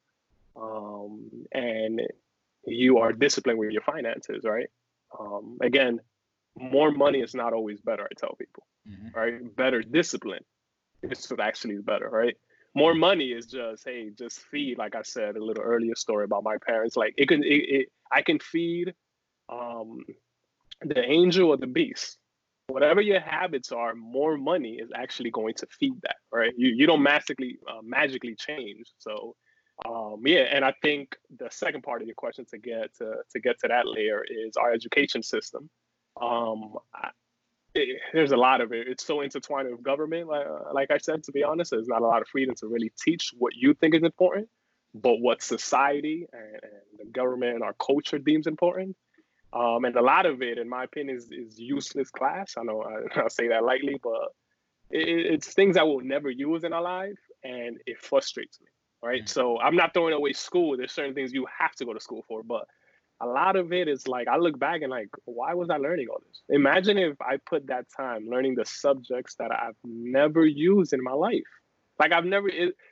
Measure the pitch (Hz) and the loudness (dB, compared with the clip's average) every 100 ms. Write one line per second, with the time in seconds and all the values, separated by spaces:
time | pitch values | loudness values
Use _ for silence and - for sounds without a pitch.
0 | _ _ _ _ _ 113 110 107 104 104 | _ _ _ _ _ -14 -12 -10 -10 -12
1 | 104 107 113 117 - 131 120 113 110 113 | -14 -16 -16 -18 -10 -6 -4 -2 -2 -2
2 | - - _ _ _ _ - 117 127 123 | -6 -8 _ _ _ _ -8 2 6 6
3 | 113 113 139 - 123 113 107 107 - 151 | 6 4 2 2 0 0 0 -2 -2 -4
4 | 117 117 - 107 110 110 - _ _ _ | -6 -6 -8 -4 -2 -2 -4 _ _ _
5 | _ - 104 101 107 120 123 139 127 117 | _ -14 -10 -10 -10 -2 2 4 4 0
6 | - _ _ _ _ - 127 135 151 143 | -6 _ _ _ _ -16 2 4 6 6
7 | 143 139 117 127 117 113 107 104 120 104 | 4 4 -2 -4 -2 -2 -4 -6 -4 -4
8 | - - - - - - _ _ - 98 | -6 -8 -8 -8 -14 -16 _ _ -20 -16
9 | 110 113 113 120 120 101 131 120 113 151 | -10 -2 -2 -2 -8 0 2 2 2 0
10 | 170 113 104 90 - _ _ _ _ _ | 0 -4 -8 -10 -14 _ _ _ _ _
11 | - - - 113 107 - 117 101 104 104 | -12 -10 -8 -2 -2 -2 -8 -6 -4 -4
12 | - 113 120 - _ _ _ 139 160 160 | 0 0 0 -2 _ _ _ 4 4 6
13 | 170 185 131 117 117 127 117 107 135 123 | 4 4 0 -6 -10 -10 -8 -10 -12 -12
14 | 107 104 117 - - 147 139 117 107 113 | -12 -12 -14 -14 -10 -6 -6 -4 -6 -8
15 | - 123 104 110 110 107 117 117 117 120 | -8 -4 -4 -4 -6 -4 0 2 0 -2
16 | - 107 104 101 107 107 - 113 113 123 | -2 -2 0 -2 0 -2 0 0 0 0
17 | 110 - 135 151 - 147 - 135 127 _ | 0 2 4 4 6 2 4 0 0 _
18 | _ 135 143 156 - 165 170 170 175 - | _ 2 2 -2 -2 -4 -2 -2 -6 -10
19 | _ _ _ _ - 120 120 117 110 123 | _ _ _ _ -14 -10 -8 -10 -12 -14
20 | - 98 _ _ _ _ _ - 151 135 | -16 -20 _ _ _ _ _ -12 -2 0
21 | 120 160 180 180 170 135 127 147 156 - | 4 6 6 6 6 4 0 0 0 -4
22 | - - _ _ _ _ - 131 147 190 | -12 -14 _ _ _ _ -8 2 6 6
23 | 208 185 156 156 180 139 - 120 117 117 | 4 2 0 -4 -4 -4 -6 -4 -4 -6
24 | 113 127 156 147 139 175 113 120 117 120 | -6 -2 0 0 0 0 -2 -10 -10 -10
25 | 127 - 120 117 110 - - - 196 247 | -10 -8 -6 -4 -4 -6 -12 -2 -2 -2
26 | - - _ 117 117 123 127 117 156 156 | -8 -10 _ 0 0 2 2 6 6 6
27 | 139 147 - 135 127 - - 113 110 135 | 6 2 0 -6 -8 -10 -14 -14 -6 -2
28 | 147 131 120 104 - 151 110 110 120 _ | -2 -4 -8 -10 -10 -10 -12 -16 -20 _
29 | 110 107 113 - _ _ _ - - 117 | -12 -12 -12 -18 _ _ _ -14 -10 -8
30 | 107 107 131 170 127 139 135 - 151 143 | -8 0 4 4 4 2 0 0 -2 -2
31 | 135 - _ 131 120 - 160 147 139 117 | -6 -18 _ -16 -14 -6 -6 -6 -8 -8
32 | 113 - 120 123 120 110 120 113 107 - | -8 -8 -10 -10 -16 -14 -10 -8 -8 -10
33 | 110 - - - 123 - - 120 - 110 | -10 -10 -10 -2 -2 0 2 2 0 0
34 | 107 104 - 117 110 120 120 117 117 147 | -2 -2 -4 -8 -4 0 2 2 2 2
35 | 139 120 - 147 - 123 151 _ _ _ | 2 -2 -4 -4 -4 -12 -16 _ _ _
36 | _ - 120 117 117 110 107 - - - | _ -6 -2 0 -2 -4 -8 -14 -14 -12
37 | - - _ _ _ _ _ 151 127 127 | -12 -12 _ _ _ _ _ -2 -2 -4
38 | - 160 143 123 127 127 113 117 123 127 | -2 2 6 6 6 6 2 -4 -6 -8
39 | - 147 139 139 - 139 131 120 135 143 | -4 -4 -4 -8 -6 -4 -4 -6 -2 -2
40 | 156 165 165 147 143 151 147 139 139 147 | -2 -4 -4 -4 -4 -8 -4 -2 0 0
41 | - 156 147 139 147 165 170 113 117 113 | 0 -4 -4 0 0 0 -2 -2 0 2
42 | 117 113 - 135 131 - 110 117 113 - | 4 2 0 -2 -2 -4 -6 -4 -4 -2
43 | - 170 - 120 120 - 135 147 160 160 | -2 0 -4 -2 -2 4 4 6 4 4
44 | 165 - 185 202 220 _ _ _ _ 110 | 2 4 4 4 -6 _ _ _ _ 0
45 | 123 117 120 113 - 117 - 131 139 143 | 2 4 4 0 -2 -6 0 2 2 0
46 | 151 160 170 120 107 107 107 101 _ 104 | -2 -6 -8 -16 -18 -16 -18 -20 _ -20
47 | 107 127 127 123 123 117 104 - - 143 | -10 -2 -2 0 -2 0 -4 -4 0 2
48 | - 147 139 156 156 156 175 185 190 - | 0 0 4 4 2 2 0 0 -6 -10
49 | _ _ _ _ _ 120 120 117 127 120 | _ _ _ _ _ -2 0 2 2 4
50 | 127 170 180 127 123 117 117 127 127 151 | 6 6 4 0 -4 -4 -6 -8 -8 -8
51 | 139 127 117 127 113 110 120 139 - 143 | -8 -8 -10 -14 -14 -14 -6 -6 -4 -6
52 | 131 - - 170 196 - 117 110 110 110 | -6 -2 -2 -2 -8 -8 -6 -6 -6 -8
53 | - 143 113 - 117 113 120 131 139 139 | -4 -2 -2 0 2 2 2 0 -2 -4
54 | 117 113 - - _ _ _ _ _ 160 | -4 -4 -6 -10 _ _ _ _ _ -4
55 | 160 170 170 156 - - 196 170 156 135 | 0 0 0 -2 0 4 6 6 4 2
56 | 131 143 147 123 143 165 170 170 175 185 | -2 -4 -2 -4 -2 -2 -2 -2 -4 -4
57 | 196 196 _ - 127 123 120 117 - 113 | -8 -12 _ -16 -12 -8 -8 -10 -12 -14
58 | - 135 - - - - _ _ _ _ | 0 0 0 -8 -14 -18 _ _ _ _
59 | 117 127 110 139 123 117 127 175 165 175 | -4 -4 -2 0 0 2 4 4 4 2
60 | 165 151 143 135 - 180 165 127 131 - | 2 0 -2 -4 -2 0 0 -2 -4 -6
61 | 139 139 131 131 127 - 160 - 117 107 | -6 -6 -6 -6 -6 -2 -2 -2 -8 -8
62 | - 113 - 110 113 113 - _ _ _ | -12 -14 -10 -12 -8 -8 -8 _ _ _
63 | _ _ 120 131 185 190 170 180 160 131 | _ _ -4 0 2 2 0 0 0 -2
64 | 135 127 120 147 170 135 143 170 135 123 | -4 -4 0 2 2 2 -2 -2 -4 -6
65 | 101 - - 120 143 175 170 151 139 175 | -8 -12 -12 -6 -4 -4 -2 -2 0 -2
66 | 113 - - - - 143 139 175 196 202 | -4 -10 -12 -20 2 4 6 6 4 4
67 | 170 139 123 139 - 160 135 127 127 - | 2 -2 -4 -4 -4 -6 -4 -8 -8 -8
68 | 131 110 110 127 135 123 110 - 143 135 | -6 -6 -4 0 0 0 -4 0 2 2
69 | 123 127 - - 113 117 117 110 120 117 | -2 -6 -6 -8 -4 -4 -4 -10 -14 -10
70 | 120 131 151 160 156 147 170 202 156 135 | 0 4 4 6 6 6 6 6 4 0
71 | 127 135 202 233 - _ _ _ _ - | -2 0 0 0 -4 _ _ _ _ 2
72 | 156 170 175 196 202 151 180 - _ | 4 4 4 0 0 0 -2 -4 _